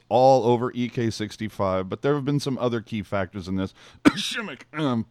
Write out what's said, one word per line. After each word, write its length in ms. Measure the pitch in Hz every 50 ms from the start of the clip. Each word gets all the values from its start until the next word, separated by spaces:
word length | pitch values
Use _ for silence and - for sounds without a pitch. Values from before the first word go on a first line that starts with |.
| _ -
all 380 | 104 120 131 135 135 131 104
over 260 | 120 120 117 120 123 -
E 140 | 120 123 117
K 220 | - - 120 113
sixty-five, 800 | 107 - 110 104 - - 110 104 - - 104 95 92 95 92 92
but 140 | 98 110 -
there 120 | 143 147
have 80 | 147 135
been 160 | 131 143 143
some 180 | - 147 131 113
other 220 | 120 123 117 117
key 240 | 101 - - 110 95
factors 460 | - - 98 95 87 - 104 87 90
in 80 | 95 95
this. 160 | 95 92 - - - - - - -
<coughs> 100 | - -
Shimmick. 460 | 180 202 - - 247 226 185 139 117 - _
Um, 340 | - 151 156 139 120 113 107 -